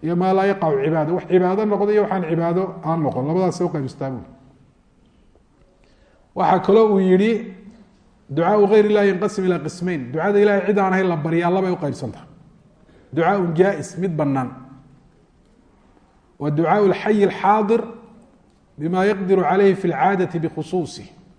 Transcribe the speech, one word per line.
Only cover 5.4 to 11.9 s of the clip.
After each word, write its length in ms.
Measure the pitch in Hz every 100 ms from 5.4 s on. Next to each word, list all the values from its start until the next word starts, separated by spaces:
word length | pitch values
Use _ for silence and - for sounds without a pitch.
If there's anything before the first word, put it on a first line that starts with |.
| _ _ _ _ _ _ _ _ _
Waxaa 260 | - 170 180 -
kaloo 220 | 208 220
uu 60 | 196
yidhi, 540 | 185 185 214 220 - - - - - _ _ _ _
"Ducaau 360 | 139 170 208 202
ghayri 220 | 214 208
Illaahi 200 | 208 202
yanqasim 360 | 185 202 202
ilaa 140 | 185 175
qismayn." 540 | 151 - 180 170 120
Ducada 260 | 147 180 202
Ilaahay 260 | 208 202 190
cid 120 | 202
aan 140 | 190
ahayn 160 | 185 190
la 80 | 170
baryaa 340 | 151 170 170
labay 220 | 180 185
u 40 | 170
qaybsantaa. 480 | 147